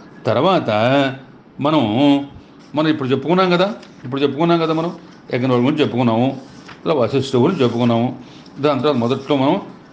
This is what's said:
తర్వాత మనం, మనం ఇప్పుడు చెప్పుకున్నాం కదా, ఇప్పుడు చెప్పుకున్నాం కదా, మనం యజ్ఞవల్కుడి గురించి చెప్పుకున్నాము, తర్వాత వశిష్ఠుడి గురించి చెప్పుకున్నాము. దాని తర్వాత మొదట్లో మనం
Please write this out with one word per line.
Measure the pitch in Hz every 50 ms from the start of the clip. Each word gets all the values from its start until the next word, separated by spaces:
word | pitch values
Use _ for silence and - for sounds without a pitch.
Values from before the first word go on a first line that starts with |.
| - - - - -
తర్వాత | 117 110 117 147 190 190 156 120 - 107 107 110 123 135 143 139 131 131 135 - - - - - - - -
మనం, | 131 147 - - 123 104 104 123 143 143 143 143 143 - - - - - - - - - -
మనం | 147 156
ఇప్పుడు | 156 151 - 135 123
చెప్పుకున్నాం | 135 127 - 147 180 185 190 180
కదా, | 180 170 185 202 226 - - - - - -
ఇప్పుడు | 123 127 139
చెప్పుకున్నాం | 143 143 139 139 170 165 170 165
కదా, | 160 160 160
మనం | 160 160 175 175 - - - - - - - -
యజ్ఞవల్కుడి | 123 123 131 123 123 120
గురించి | 135 151 151
చెప్పుకున్నాము, | 135 113 107 120 131 120 113 113 123 135 139 135 - - - - - - - - -
తర్వాత | 170 165 135 117 104 135
వశిష్ఠుడి | 135 - - - 123 120
గురించి | 170 196 147 127
చెప్పుకున్నాము. | 120 117 120 123 120 117 117 120 127 123 - - - - - - - - -
దాని | 135 147 143 123
తర్వాత | 127 151 143
మొదట్లో | 120 113 120 135 135 - - 147
మనం | 139 135 139 170 - - - - - - -